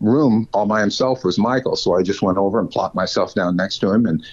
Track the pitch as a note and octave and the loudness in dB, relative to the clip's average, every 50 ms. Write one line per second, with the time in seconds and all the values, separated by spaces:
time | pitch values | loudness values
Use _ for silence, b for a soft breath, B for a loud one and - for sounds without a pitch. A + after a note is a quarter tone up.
0 | G#2+ G#2+ B2 D3 D3+ B2+ A2 A2+ A2+ - - G2+ G#2 G2+ G#2+ G#2+ G#2 G2+ - - | 0 2 2 4 4 4 2 2 0 0 -2 -2 0 0 0 0 0 0 0 0
1 | C3 C3 B2+ - - F#2 F2 - G#2 A#2 C3 B2+ - E2 - - - G2 F2 F#2 | 0 0 0 0 -2 -2 0 0 0 0 0 0 -2 -2 -4 -2 0 0 2 2
2 | F#2 F2+ G2 - G#2+ F#2+ F2+ G2 G2 G2 G2 A2+ F#2 - - - F#2 F#2 - F#2+ | 2 0 -2 0 0 0 2 2 0 0 0 -2 -2 -2 -2 -4 -4 -4 -4 -4
3 | F#2 F#2 - - F#2 F#2 - G2+ F2+ F2+ F2+ F2 F#2+ F#2+ - - - G2 G2+ A2+ | -4 -2 -2 -2 -2 -2 -2 -2 -2 0 0 -2 -2 -4 -4 -2 0 2 2 2
4 | A#2+ G2 D#2+ D#2 B B | 2 2 0 -4 B B